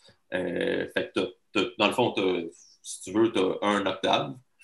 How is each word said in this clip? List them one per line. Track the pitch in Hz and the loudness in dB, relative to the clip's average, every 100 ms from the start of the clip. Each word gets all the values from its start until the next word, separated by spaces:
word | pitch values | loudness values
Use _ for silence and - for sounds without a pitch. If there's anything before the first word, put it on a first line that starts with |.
| - _ - | -20 _ -8
Euh, | 92 90 87 90 92 - | -4 -2 -2 -2 -2 -2
fait | 95 - | -4 -2
que | 104 | -2
t'as, | 92 - _ | -2 -6 _
t'as, | 104 92 - | -2 -2 2
dans | 101 | 2
le | |
fond, | - 110 | 4 2
t'as, | 107 92 87 82 - - _ | 2 0 0 -4 -12 -20 _
si | - - | -14 -14
tu | - | -4
veux, | 104 113 | 2 4
t'as | 107 92 82 | 4 0 0
un | 101 101 95 | 2 2 0
octave. | 92 110 95 - 135 _ _ | -2 0 0 0 -10 _ _